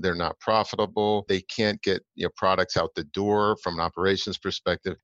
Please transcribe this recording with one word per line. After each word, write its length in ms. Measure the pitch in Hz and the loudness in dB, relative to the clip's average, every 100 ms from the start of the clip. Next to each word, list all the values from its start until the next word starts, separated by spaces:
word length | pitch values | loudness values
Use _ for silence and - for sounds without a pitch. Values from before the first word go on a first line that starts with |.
They're 140 | 95 | -2
not 240 | 85 85 - | 0 -4 -4
profitable. 840 | - 110 104 98 104 107 104 104 - | 2 2 2 -2 -2 0 0 0 0
They 140 | 95 | -2
can't 380 | - - 107 107 | -2 0 0 0
get, 200 | 101 92 _ | -2 -2 _
you 120 | - 87 | -6 -6
know, 40 | - | 0
products 400 | 95 92 92 92 | 2 2 2 0
out 180 | 82 | -2
the 100 | 87 | -4
door 520 | 76 95 104 104 104 104 | -8 -2 2 2 2 0
from 120 | 90 | -4
an 60 | 85 | -2
operations 580 | 85 82 95 95 104 - | -4 0 2 2 -2 -6
perspective." 580 | 95 - 90 87 95 82 | -6 -4 -2 -2 -4 -8